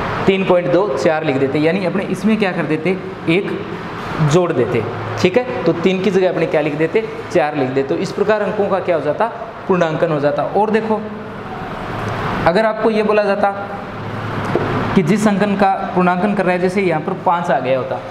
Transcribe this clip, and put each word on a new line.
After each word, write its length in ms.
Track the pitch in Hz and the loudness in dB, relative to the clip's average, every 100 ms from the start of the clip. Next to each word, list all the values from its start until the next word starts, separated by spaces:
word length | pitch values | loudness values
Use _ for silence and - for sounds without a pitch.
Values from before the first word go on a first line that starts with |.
| - - - | -4 0 2
तीन 180 | 190 | 2
पॉइंट 260 | 175 180 175 | 4 2 4
दो 140 | 175 202 | 2 2
चार 300 | - 170 156 | 2 2 2
लिख 120 | 156 135 | 0 0
देते, 220 | 135 151 | 0 2
यानी 260 | 156 190 175 | 2 2 0
अपने 180 | 185 - | -2 -2
इसमें 300 | 185 208 214 | 0 0 2
क्या 140 | 196 | 0
कर 120 | 170 | 0
देते, 320 | 147 156 165 185 - - 160 | -2 0 0 -2 -6 -6 0
एक 200 | 175 - - - - - - - - | 0 0 -4 -6 -8 -10 -10 -6 0
जोड़ 280 | 151 170 175 | 4 4 4
देते। 300 | 127 113 120 107 - - - | 2 2 0 -2 -4 -6 0
ठीक 160 | 180 240 | 2 2
है, 240 | 247 - | 0 0
तो 80 | 170 | 0
तीन 260 | 160 - 185 | 2 2 2
की 80 | 202 | 2
जगह 180 | 190 185 | 4 2
अपने 180 | 165 165 | 2 0
क्या 140 | 156 | 2
लिख 140 | 151 147 | 0 0
देते, 260 | 160 220 220 - - | 0 0 -2 -6 0
चार 240 | 175 151 147 | 2 2 0
लिख 120 | 131 | 0
देते। 200 | 135 135 | 0 0
तो 60 | 165 | -2
इस 160 | 185 | -2
प्रकार 300 | - 202 214 | 0 2 2
अंकों 260 | 196 190 202 | 2 0 0
का 100 | 190 | 0
क्या 160 | 180 165 | 2 0
हो 60 | |
जाता, 240 | 143 147 226 - - - - | 0 0 -2 -2 -10 -6 0
पूर्णांकन 440 | 180 165 151 170 | 2 2 2 0
हो 60 | 151 | 2
जाता। 220 | 143 143 - | 2 0 0
और 180 | 196 208 | 2 2
देखो 300 | 220 214 208 214 - - - - - - - - - - - - - - | 2 0 -2 -4 -10 -10 -10 -10 -10 -8 -8 -8 -6 -4 -4 -4 -2 -2
अगर 200 | 185 220 | -2 -2
आपको 240 | 220 226 | -2 -2
ये 120 | 214 | 0
बोला 200 | 202 214 | 0 0
जाता 260 | 208 202 202 196 - - - - - - - - - - - - - | 0 0 -2 -4 -8 -10 -10 -10 -10 -8 -8 -6 -4 -2 -2 -2 0
कि 80 | 196 | 2
जिस 220 | 156 208 214 | 2 2 2
अंकन 280 | 196 208 196 | 2 2 2
का 140 | 196 190 - | 2 2 0
पूर्णांकन 400 | 180 180 180 208 | 2 2 2 0
कर 100 | 196 | 0
रहा 80 | 180 | 0
है, 80 | 180 | 2
जैसे 220 | 180 202 | 0 2
यहाँ 180 | 185 156 | 0 0
पर 120 | 190 185 190 | -2 -2 0
पाँच 240 | 175 175 | 0 2
आ 80 | 151 | 0
गया 180 | 127 131 | 2 0
होता 220 | - 123 - | 0 -6 -6